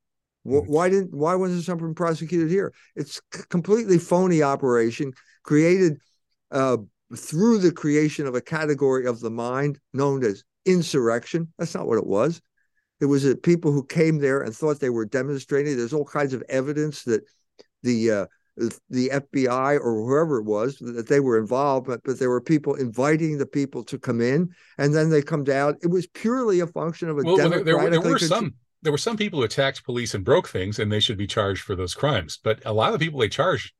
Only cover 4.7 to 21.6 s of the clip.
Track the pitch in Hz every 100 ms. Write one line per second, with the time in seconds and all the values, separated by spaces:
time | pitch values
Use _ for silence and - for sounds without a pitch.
4.7 | 120 117 113 139 - _ _ - 151 165
5.7 | 190 180 143 _ _ _ _ - 139 135
6.7 | 117 95 _ - 117 - 156 226 220 180
7.7 | - 151 151 151 156 139 123 - 156 151
8.7 | 139 135 131 123 117 117 113 120 131 147
9.7 | 139 _ 127 139 135 117 98 _ _ 185
10.7 | 180 160 143 113 117 - 165 165 - 165
11.7 | 185 - 110 - 98 147 170 _ _ _
12.7 | _ _ - 139 143 139 - 170 170 160
13.7 | 143 127 160 160 156 139 139 110 110 156
14.7 | 147 127 117 107 135 143 139 - 143 147
15.7 | 127 117 151 139 151 139 127 - 131 135
16.7 | 147 151 143 123 107 - _ _ _ -
17.7 | _ 123 117 113 104 90 _ _ - 113
18.7 | - - 127 127 139 139 143 127 127 135
19.7 | 147 120 110 117 143 165 123 107 104 123
20.7 | 143 120 117 113 143 135 113 107 127